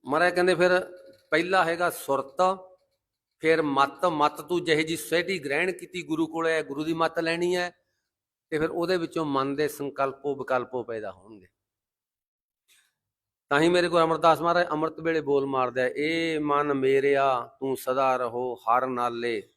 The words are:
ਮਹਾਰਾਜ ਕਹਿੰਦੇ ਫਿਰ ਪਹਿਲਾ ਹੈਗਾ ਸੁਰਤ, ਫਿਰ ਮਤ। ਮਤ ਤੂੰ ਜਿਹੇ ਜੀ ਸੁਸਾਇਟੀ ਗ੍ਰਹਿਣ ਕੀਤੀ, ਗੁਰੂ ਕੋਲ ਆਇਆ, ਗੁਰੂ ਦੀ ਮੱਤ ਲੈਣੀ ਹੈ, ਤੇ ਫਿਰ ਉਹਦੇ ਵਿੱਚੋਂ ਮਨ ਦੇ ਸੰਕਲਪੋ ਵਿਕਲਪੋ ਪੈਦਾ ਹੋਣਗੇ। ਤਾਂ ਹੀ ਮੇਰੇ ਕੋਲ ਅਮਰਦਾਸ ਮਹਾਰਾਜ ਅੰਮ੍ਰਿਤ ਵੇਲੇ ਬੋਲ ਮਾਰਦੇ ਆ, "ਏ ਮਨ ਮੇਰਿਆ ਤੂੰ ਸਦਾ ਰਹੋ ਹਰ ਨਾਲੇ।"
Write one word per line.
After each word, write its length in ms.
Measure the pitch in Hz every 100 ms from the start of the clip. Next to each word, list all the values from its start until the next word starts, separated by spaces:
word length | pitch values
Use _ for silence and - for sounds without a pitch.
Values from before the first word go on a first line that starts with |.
| 127
ਮਹਾਰਾਜ 280 | 151 180
ਕਹਿੰਦੇ 220 | 180 180 170
ਫਿਰ 240 | 180 180 185 - - - _
ਪਹਿਲਾ 320 | 156 175 190
ਹੈਗਾ 260 | 165 170 175
ਸੁਰਤ, 460 | - - 135 139 - 185 190 - _ _ _ _ _ _ _
ਫਿਰ 220 | 160 160
ਮਤ। 440 | 151 135 139 - 180
ਮਤ 360 | 156 147 -
ਤੂੰ 220 | 147 175
ਜਿਹੇ 200 | 165 156
ਜੀ 140 | 160 160
ਸੁਸਾਇਟੀ 480 | - 165 175 190 139
ਗ੍ਰਹਿਣ 260 | 143 185
ਕੀਤੀ, 300 | 180 175 185
ਗੁਰੂ 260 | 151 156 160
ਕੋਲ 180 | 160 165
ਆਇਆ, 160 | 160
ਗੁਰੂ 220 | 143 139
ਦੀ 100 | 156
ਮੱਤ 260 | 165 160 170
ਲੈਣੀ 360 | 165 170 175 180
ਹੈ, 200 | 175 _ _ _ _ _ _ _ _
ਤੇ 100 | 156
ਫਿਰ 100 | 160
ਉਹਦੇ 280 | 175 170 185
ਵਿੱਚੋਂ 280 | 160 170 156
ਮਨ 300 | 135 135 139
ਦੇ 120 | 147
ਸੰਕਲਪੋ 680 | 147 143 135 139 127 143 131
ਵਿਕਲਪੋ 480 | 127 127 120 127
ਪੈਦਾ 280 | 113 113 104
ਹੋਣਗੇ। 360 | 92 98 107 90 _ _ _ _ _ _ _ _ _ _ _ _ _ _ _ _ _ _ _ _
ਤਾਂ 100 | 143
ਹੀ 100 | 165
ਮੇਰੇ 200 | 180 175
ਕੋਲ 140 | 170
ਅਮਰਦਾਸ 380 | 160 160 165 151
ਮਹਾਰਾਜ 260 | 170 175 175
ਅੰਮ੍ਰਿਤ 320 | 151 160 156
ਵੇਲੇ 220 | 165 160
ਬੋਲ 240 | 139 143 139
ਮਾਰਦੇ 360 | 135 123 123
ਆ, 100 | 127 -
"ਏ 400 | 151 165 165 156
ਮਨ 360 | 147 147 147
ਮੇਰਿਆ 760 | 139 135 135 143 139 139 127 120 _
ਤੂੰ 180 | 135 127
ਸਦਾ 400 | - 131 135 127
ਰਹੋ 380 | 120 120 127 120
ਹਰ 320 | - 123 131
ਨਾਲੇ।" 640 | 123 120 117 120 110 -